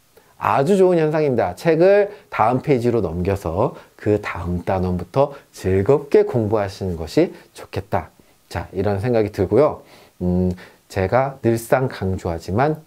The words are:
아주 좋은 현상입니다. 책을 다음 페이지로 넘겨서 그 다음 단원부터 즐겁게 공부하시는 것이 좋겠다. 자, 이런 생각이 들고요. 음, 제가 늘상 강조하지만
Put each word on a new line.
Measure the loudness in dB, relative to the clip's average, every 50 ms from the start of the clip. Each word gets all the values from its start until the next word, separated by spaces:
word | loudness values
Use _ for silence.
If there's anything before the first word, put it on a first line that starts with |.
| _ _ _ _ _ _ _ -4 -2
아주 | 0 0 2 2 2 4
좋은 | 4 4 4 4 2
현상입니다. | 0 0 0 0 0 0 0 0 0 -2 -4
책을 | -2 0 0 2 4 6 6 6 4 2 0 -4 -10 -16 _
다음 | -2 0 2 2 2 0 0
페이지로 | 0 0 2 2 2 0 0
넘겨서 | 0 -2 -2 -2 -2 -2 -2 -2 -2 -4 -2 -2 -2 -2 -2 -6 -18 -20 _
그 | _ -2 0 0 0
다음 | 0 -4 -10 -8 -6 -6 -4 -4 -2
단원부터 | -2 -2 -2 0 -2 -2 -4 -6 -2 0 0 0 0 -2 -8 -20 _
즐겁게 | -16 -8 -2 0 0 2 4 4 2 2 2 4 4 4 4
공부하시는 | 4 2 -2 0 0 0 0 -2 -2 -6 -6 -6 -6 -6 -6
것이 | -8 -2 0 2 2 2 0 -8 -20 _ _
좋겠다. | -20 -18 -12 -10 -10 -6 -4 -4 -6 -6 -8 _ _ _ _ _ _ _ -12
자, | -10 -10 -10 -8 -6
이런 | -4 -2 -2 -2 -2
생각이 | -2 0 0 0 0 0
들고요. | -2 -2 -2 0 2 2 2 2 0 -4 -12 -20 -20 -20 -20 -20 _ -6 -2
음, | -2 0 0 0 0 -2 -6 -10 -18 -20 _ _ _
제가 | -4 -4 -2 2 2 2 0 0 -4 -2 0
늘상 | 0 0 0 0 0 0 0 0 -2
강조하지만 | -4 -4 -4 -4 -4 -4 -4 -4 -6 -6 -6 -4 -2 -2 0 -2 -2 -4 -8